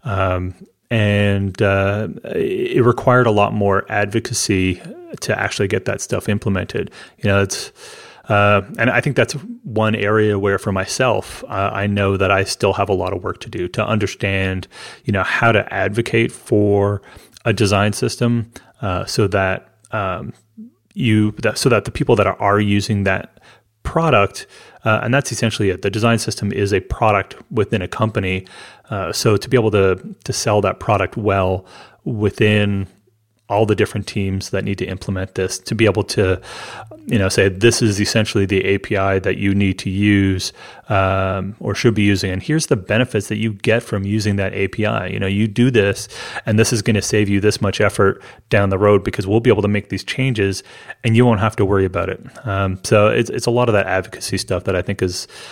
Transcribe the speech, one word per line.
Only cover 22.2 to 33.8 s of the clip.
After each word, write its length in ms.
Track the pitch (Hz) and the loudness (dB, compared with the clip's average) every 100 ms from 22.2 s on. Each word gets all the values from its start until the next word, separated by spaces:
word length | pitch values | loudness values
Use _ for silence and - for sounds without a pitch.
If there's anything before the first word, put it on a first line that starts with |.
| 98 | 2
are, 120 | - | 0
are 220 | 101 104 | 2 2
using 440 | 104 101 - 101 | 2 0 0 0
that 340 | 98 95 - _ - - _ _ | 0 -2 -6 _ -20 -20 _ _
product, 640 | - 165 165 110 101 - - - - - | -4 0 4 4 4 -2 -16 -20 -20 -6
uh, 160 | 113 107 | 0 0
and 120 | 123 | 2
that's 180 | 123 - | 0 0
essentially 380 | 113 113 - 98 | -2 -2 0 -2
it. 100 | 85 | 0
The 100 | 101 | -2
design 280 | 104 117 113 | 0 2 2
system 340 | - - 101 | 0 -4 -4
is 220 | 98 101 | -2 0
a 60 | 95 | 0
product 540 | - - 110 98 - - - | -2 0 2 2 -2 -12 -6
within 300 | 113 98 107 | -4 -2 -2
a 80 | 90 | -4
company. 580 | - 110 107 95 92 - - - - - | -2 -2 -2 -2 -4 -8 -18 -20 -18 -10
Uh, 200 | 101 85 | -6 -6
so 280 | - 113 101 | -2 0 0
to 100 | - | 2
be 80 | 123 | 0
able 140 | 110 | 2
to, 260 | 101 95 92 220 - | 2 2 0 -6 -12
to 80 | - | -8
sell 260 | - 113 104 | -4 0 2
that 200 | 98 - | 0 -2
product 360 | - 101 90 113 | 0 0 0 -2
well 480 | 101 98 92 92 - - - _ | 0 2 0 -2 -6 -20 -20 _
within 840 | 143 107 104 - 107 107 104 98 95 _ _ _ _ _ - | -8 -2 -2 2 2 2 0 -2 -6 _ _ _ _ _ -2
all 140 | 104 | 0
the 100 | 107 | 2
different 320 | 101 | 2